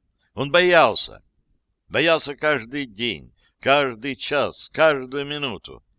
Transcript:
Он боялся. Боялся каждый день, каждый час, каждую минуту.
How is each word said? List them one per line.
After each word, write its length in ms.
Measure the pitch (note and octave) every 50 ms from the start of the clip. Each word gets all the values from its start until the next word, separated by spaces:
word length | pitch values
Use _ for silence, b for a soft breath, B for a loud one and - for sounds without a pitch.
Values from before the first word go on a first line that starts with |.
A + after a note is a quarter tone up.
| _ _ _ _ _ _ -
Он 160 | - C#3 C#3+
боялся. 720 | C#3+ F3 F3+ F3+ F3 E3 C#3 A#2 F#2 - - - G#1+ - _ _ _ _ _ _ _ _ _ _ _ _ _
Боялся 480 | - F#2 A#2+ D#3 E3 E3 D3+ - C#3+ C#3+
каждый 500 | - D#3 D3+ D3+ B2 A2 A#2+ C#3 D3 C#3
день, 480 | A#2+ G2 G2+ A#2+ A#2 F#2 D2 B1 A#1+ _ _ _ _ _ _
каждый 560 | - C3 C#3 D3 C#3+ C3 A#2 G#2+ A#2 C#3 B2+
час, 540 | - - - D3 C#3 A#2 F2+ - - - -
каждую 540 | - - D#3 D#3+ D3 C3+ B2+ B2+ C3 C#3+ C#3+
минуту. 580 | C#3+ D3 D3 C#3+ B2+ G2+ E2+ - - B1+ A#1 _ _ _